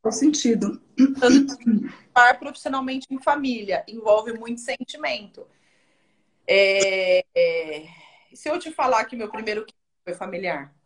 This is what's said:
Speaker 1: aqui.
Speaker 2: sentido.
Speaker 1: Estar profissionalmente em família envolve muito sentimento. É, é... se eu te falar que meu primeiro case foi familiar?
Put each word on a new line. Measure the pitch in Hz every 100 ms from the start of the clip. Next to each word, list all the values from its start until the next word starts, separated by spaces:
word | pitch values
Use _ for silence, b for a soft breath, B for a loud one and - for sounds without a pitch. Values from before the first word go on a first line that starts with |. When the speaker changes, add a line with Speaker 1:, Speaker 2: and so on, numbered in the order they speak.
| 220
Speaker 1:
aqui. | 220
Speaker 2:
sentido. | 302 294 240 226 208 - _ -
Speaker 1:
Estar | 269 269 247 277 - - 233 208 - - _ 247 240 247
profissionalmente | 277 - 302 269 262 262 -
em | 262
família | - 294 269 233 202 170 -
envolve | 226 214 214 226
muito | 226 226 233
sentimento. | - 262 254 302 302 240 202 - - _ _ _ _ _ _ _ _ _ -
É, | 196 196 196 196 190 185 185 -
é... | 170 170 165 160 151 160 b b b b
se | - 302
eu | 349
te | 320
falar | 320 254 226
que | 220 240
meu | 208
primeiro | - 214 214
case | 220 _ _ _
foi | -
familiar? | 175 185 180 185 151 143 _